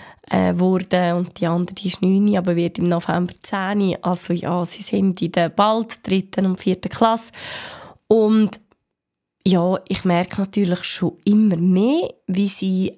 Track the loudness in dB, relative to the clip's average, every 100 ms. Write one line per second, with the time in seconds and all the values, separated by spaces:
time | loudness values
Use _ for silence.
0 | -20 -20 -4 0 0 2 2 2 0 0
1 | 0 0 -4 -4 -2 0 -2 -6 -8 -2
2 | 2 2 2 2 0 0 -2 -2 0 0
3 | 0 -2 -2 -6 -8 -6 -2 0 0 0
4 | -2 -4 -2 -4 -2 -2 -4 -8 -4 0
5 | 0 0 -2 0 0 2 2 0 -4 -10
6 | -2 -2 -2 -2 -2 -2 -2 -2 -6 2
7 | 2 2 -6 -16 -16 -14 -14 -18 -20 -20
8 | 2 4 6 4 2 -2 _ _ _ _
9 | _ _ _ _ 2 2 2 0 -2 -2
10 | 0 2 0 -4 -2 0 0 0 -4 -4
11 | -4 -2 2 4 4 2 2 4 4 0
12 | -2 -8 -6 -2 -2 -2 -2 -2 -2